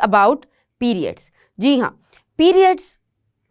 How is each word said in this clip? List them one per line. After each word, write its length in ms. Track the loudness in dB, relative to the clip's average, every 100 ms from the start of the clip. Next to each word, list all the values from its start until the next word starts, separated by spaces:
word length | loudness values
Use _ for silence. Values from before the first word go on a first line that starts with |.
about 400 | -2 2 0 -2 -8 _ _ _
periods। 480 | -6 -4 -8 -12 _ _ _ -4
जी 180 | -2 0
हाँ, 220 | -4 -8 _ _ _ 0
पीरियड्स 600 | 2 4 2 0 -8 _ _ _ _ _ _